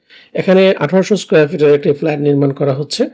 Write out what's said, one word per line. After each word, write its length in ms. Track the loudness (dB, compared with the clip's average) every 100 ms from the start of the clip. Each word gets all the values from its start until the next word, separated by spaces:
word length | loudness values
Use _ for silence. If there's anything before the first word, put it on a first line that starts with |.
| _ -20 _
এখানে 400 | -6 0 4 4 2
আঠারোশো 400 | 0 0 0 -2
স্কয়ার 320 | 0 0 0
ফিটের 260 | 2 2
একটি 200 | 2 0
ফ্ল্যাট 260 | -2 -4 -2
নির্মাণ 320 | 0 0 0
করা 220 | -2 -4
হচ্ছে, 360 | -4 -6 -4 -6